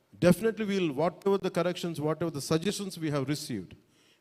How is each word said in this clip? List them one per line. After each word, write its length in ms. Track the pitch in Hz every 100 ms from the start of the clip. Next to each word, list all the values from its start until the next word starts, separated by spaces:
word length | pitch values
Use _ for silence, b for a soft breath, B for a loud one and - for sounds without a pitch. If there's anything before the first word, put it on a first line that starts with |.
| _ 101
Definitely 460 | 170 175 226 214 214
we'll, 260 | 196 170
whatever 460 | 135 160 - 196 196
the 120 | 185
corrections, 520 | 175 170 170 180 160
whatever 280 | 151 156 170
the 120 | 147
suggestions 580 | - 160 185 196 196 175
we 100 | 160
have 200 | 143 131
received, 460 | 147 - 110 82 - _ b b b